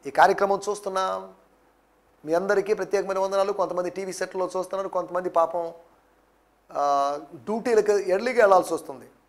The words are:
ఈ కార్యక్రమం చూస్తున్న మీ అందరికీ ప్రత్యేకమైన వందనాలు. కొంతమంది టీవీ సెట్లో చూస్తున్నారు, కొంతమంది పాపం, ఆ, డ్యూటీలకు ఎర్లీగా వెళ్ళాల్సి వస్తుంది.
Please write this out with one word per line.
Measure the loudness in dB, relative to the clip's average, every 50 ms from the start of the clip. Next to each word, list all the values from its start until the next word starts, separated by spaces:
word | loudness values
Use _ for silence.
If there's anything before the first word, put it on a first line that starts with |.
| _ -4
ఈ |
కార్యక్రమం | 4 4 6 6 6 2 2 0 0 -2 -2 -6
చూస్తున్న | -6 -6 -6 -6 -4 -2 -2 -2 -4 -6 -8 -12 -20 _ _ _ _ _ _ _ _ _ _ _ _ _ _ _ _ _ -6
మీ | -2 -2
అందరికీ | 0 2 2 0 0 2 0 -2
ప్రత్యేకమైన | -2 -2 -2 -2 -2 -2 -2 -2 -2
వందనాలు. | -2 -2 0 0 0 0
కొంతమంది | 0 -2 -2 -2 -2 -4 -4 -4
టీవీ | -6 -8 -8 -8 -6
సెట్లో | -8 -8 -8 -4 -4 -4 -4 -4 -6
చూస్తున్నారు, | -6 -4 -6 -6 -6 -4
కొంతమంది | -4 -4 -6 -2 -6 -4 -4 0
పాపం, | 2 2 0 2 0 -6 -6 -6 -10 -14 -20 _ _ _ _ _ _ _ _ _ _ _ _ _ _ _ _ _
ఆ, | -4 -2 0 2 2 2 0 0 -2 -6 -10 -14 -20
డ్యూటీలకు | -16 -8 -6 -6 -4 0 2 4 4 4 4
ఎర్లీగా | 2 2 2 0 0 0 0 0 4 6 8
వెళ్ళాల్సి | 8 8 6 6 2 -4
వస్తుంది. | -6 -6 -10 -16 -16 -18 -20 _ _ _